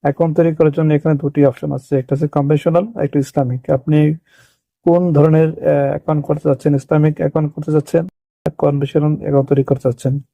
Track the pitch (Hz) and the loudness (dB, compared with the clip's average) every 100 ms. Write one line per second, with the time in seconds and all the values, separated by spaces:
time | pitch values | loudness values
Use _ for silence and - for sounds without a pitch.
0 | 151 143 165 151 165 160 156 147 156 151 | -2 0 -2 2 0 2 0 2 0 2
1 | 160 151 151 147 139 127 151 135 - 139 | 0 0 -2 2 2 2 -8 -8 -4 -4
2 | 127 139 151 151 143 151 175 165 214 220 | -2 -4 -2 -2 0 0 2 0 -2 -6
3 | 147 147 135 - 127 127 - 139 143 151 | -2 -2 -2 -2 -4 -4 -4 -4 0 2
4 | 151 160 _ _ _ _ _ _ - 170 | 2 -2 _ _ _ _ _ _ 0 2
5 | 180 147 156 156 160 160 - 143 139 151 | 2 2 4 4 2 0 0 0 0 -4
6 | - 151 143 151 156 135 156 143 - 156 | -4 -4 -2 -4 -2 0 0 -2 0 2
7 | 151 151 156 160 151 151 151 151 147 165 | 2 0 -2 -2 -4 -6 -2 -2 0 -4
8 | 175 _ _ _ - - 147 143 143 151 | -4 _ _ _ -8 -2 -2 -2 -2 -2
9 | 151 151 - 139 139 139 131 135 127 117 | -2 -2 -2 -2 0 0 0 -2 -2 -4
10 | 131 143 - | -4 -6 -8